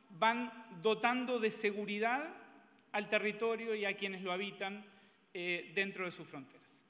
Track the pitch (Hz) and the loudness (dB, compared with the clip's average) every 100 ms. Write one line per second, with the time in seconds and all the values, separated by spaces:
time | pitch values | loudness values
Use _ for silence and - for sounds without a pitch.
0 | - 170 220 240 240 - - 175 214 214 | -10 4 4 4 -2 -8 -14 0 2 4
1 | 233 254 247 247 220 214 208 202 202 208 | 4 4 2 2 2 2 0 0 -2 0
2 | 226 269 330 - - - - _ _ 208 | 2 2 -2 -10 -18 -20 -20 _ _ -2
3 | 208 214 208 208 226 226 226 214 202 196 | 2 2 2 0 0 0 -2 -2 -2 -2
4 | 202 185 185 180 202 190 196 208 208 - | -4 -4 -2 -2 -4 -6 -6 -8 -14 -20
5 | - _ _ 185 175 175 - 170 196 196 | -20 _ _ -6 -2 -2 -2 -2 -2 -2
6 | 180 175 151 143 131 - - - _ | -4 -6 -12 -14 -16 -20 -20 -20 _